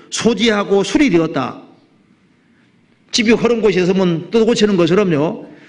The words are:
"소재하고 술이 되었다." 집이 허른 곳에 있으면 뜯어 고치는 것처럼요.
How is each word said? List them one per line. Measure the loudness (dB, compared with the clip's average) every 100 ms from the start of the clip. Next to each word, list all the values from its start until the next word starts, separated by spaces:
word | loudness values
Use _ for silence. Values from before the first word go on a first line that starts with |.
| -12
"소재하고 | -2 -2 0 0 0 0 0
술이 | 0 0 2
되었다." | 2 0 -4 -8 -10 -18 _ _ _ _ _ _ _ _ _ _ _ _ _ _
집이 | -4 0
허른 | 2 2 0
곳에 | 0 0
있으면 | 0 0 0 -2 -2
뜯어 | 0
고치는 | 0 2 0 2
것처럼요. | 2 2 0 0 -2 -4 -14 -20